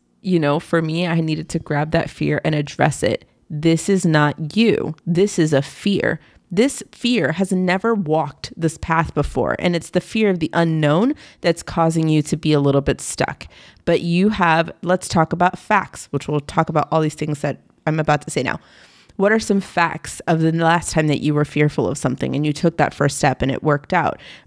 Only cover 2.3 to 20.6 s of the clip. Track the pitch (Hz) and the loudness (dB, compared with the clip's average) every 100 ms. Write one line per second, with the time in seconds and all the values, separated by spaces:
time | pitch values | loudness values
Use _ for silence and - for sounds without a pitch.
2.3 | 147 160 151 147 - 139 - - - _ | 0 0 -2 -2 0 0 2 -2 -4 _
3.3 | _ - 151 160 165 - 190 175 156 147 | _ -12 -2 2 2 2 2 4 4 2
4.3 | - 156 208 226 - - 156 - 170 202 | 0 -4 2 2 2 -2 -6 -2 2 2
5.3 | - 156 139 139 - 202 196 - 160 _ | 2 2 2 0 -4 -2 0 0 -4 _
6.3 | _ - 175 277 - - - 233 240 143 | _ -6 0 0 0 -14 -6 -2 0 0
7.3 | 160 190 185 180 190 226 214 151 156 143 | 0 0 0 0 0 0 -2 0 -2 -2
8.3 | - - - 160 - - 165 160 - 143 | -8 -16 -4 -4 -4 -2 -2 0 -2 -2
9.3 | 131 76 - 180 170 - 180 - 220 214 | -2 -2 0 0 -2 -2 -4 -2 0 2
10.3 | 180 156 165 170 160 147 160 254 302 - | 2 0 0 0 2 2 2 2 -2 -10
11.3 | - 175 165 - - 165 165 160 156 147 | -6 -2 -2 -4 0 0 2 2 2 0
12.3 | 156 156 151 139 139 139 - - - - | -2 0 2 4 2 0 -4 -6 -4 -6
13.3 | - - - - _ - 170 170 170 202 | -6 -16 -20 -20 _ -2 0 2 2 2
14.3 | 202 175 160 165 - 170 180 - 185 160 | 2 2 2 0 -2 -2 -2 0 0 0
15.3 | 170 185 - - 208 - - - 143 - | 2 0 0 -2 0 -2 -12 -8 -6 -2
16.3 | 147 - - 160 160 - 160 156 - 156 | -4 -2 -2 0 0 0 0 0 -4 -6
17.3 | 147 147 - _ _ - 156 156 147 - | -4 -4 -6 _ _ -2 -2 2 0 0
18.3 | - 127 - - - - _ _ - 196 | -4 -4 -6 -10 -20 -20 _ _ 0 2
19.3 | 220 - 196 - - 170 - - - - | 2 2 0 0 -2 -2 -2 -12 -8 -2
20.3 | 160 160 165 | 2 2 2